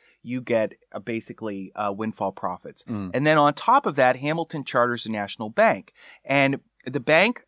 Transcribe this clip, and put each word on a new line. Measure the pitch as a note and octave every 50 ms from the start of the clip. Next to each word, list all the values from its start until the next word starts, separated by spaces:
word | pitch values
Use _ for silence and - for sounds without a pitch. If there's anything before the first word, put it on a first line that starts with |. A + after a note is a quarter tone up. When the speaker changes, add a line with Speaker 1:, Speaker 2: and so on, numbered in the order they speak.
| _ _ _ _
Speaker 1:
you | - A#2 B2 B2+
get, | B2 - A#2 A2+ G#2+ G2+ - - _ _
uh, | - G#2+
basically, | - - A2+ A2+ - - A#2 - A2+ A2 G2+ F#2+ F#2+ F#2+ -
uh, | G#2 G#2 G2+ G2
windfall | G2+ A2 A2 A2 - G#2 F#2+
profits. | F#2 - - F2+ F2+ - - D2+ - -
Speaker 2:
Mm. | - - A#2 G#2 G2 F2+ G2
Speaker 1:
And | B2+ D3
then | D#3 D#3 D3+
on | D3 D3 C#3+
top | - - - B3 D4 -
of | G#3 D3
that, | C#3 B2+ B2+ B2+
Hamilton | C3 C#3 D3 D#3 E3+ E3 - - D3+ C3
charters | - - B2+ A#2+ A#2+ A#2+ A#2 -
a | A2+
national | A2 G#2 G2+ G2 - - A2+ G#2+
bank. | A#2 - A3 A3 B2+ F#2+ - _ _ _ - - - _ -
And | - C3+ C#3 C#3 C#3 C#3 - - _ _ _ -
the | C3 C3 C#3+
bank | A#2+ - D3+ E3 G3 A#3 A#3+ - _